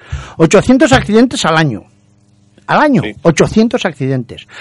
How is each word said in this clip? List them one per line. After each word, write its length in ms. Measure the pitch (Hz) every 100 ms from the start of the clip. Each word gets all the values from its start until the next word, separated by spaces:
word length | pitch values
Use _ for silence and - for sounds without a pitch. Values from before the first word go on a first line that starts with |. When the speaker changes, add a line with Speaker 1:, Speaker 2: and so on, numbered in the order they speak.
| - - - -
Speaker 1:
Ochocientos 540 | 160 196 - 254 302
accidentes 520 | 254 - 220 247 277
al 120 | 160 160
año. 260 | 156 101 - _ _ _ _ _ _ _ -
Al 140 | 175
año, 220 | 302 226
Speaker 2:
Sí. 100 | 107 -
Speaker 1:
ochocientos 640 | 170 151 170 214 220 247
accidentes. 640 | 185 - 135 131 117 95 - -